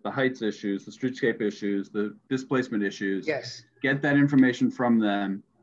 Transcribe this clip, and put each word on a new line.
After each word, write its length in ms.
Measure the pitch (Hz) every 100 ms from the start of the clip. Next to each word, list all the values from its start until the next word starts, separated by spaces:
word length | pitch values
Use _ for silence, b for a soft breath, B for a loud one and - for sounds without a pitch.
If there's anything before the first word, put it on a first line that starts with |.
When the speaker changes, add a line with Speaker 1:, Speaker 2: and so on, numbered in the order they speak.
Speaker 1:
the 80 | 104
heights 300 | 135 131 131
issues, 440 | 107 - 104 98 -
the 60 |
streetscape 500 | - 131 131 120 110
issues, 480 | 104 - 101 101 95
the 260 | 107 104 - -
displacement 540 | 131 131 135 123 107
issues. 440 | 98 - 101 98 87
Speaker 2:
Yes. 360 | 139 - - - _
Speaker 1:
Get 200 | 135 139
that 140 | 147 143
information 540 | 143 143 127 120 123
from 280 | - 120 117
them. 440 | 107 101 98 98 - _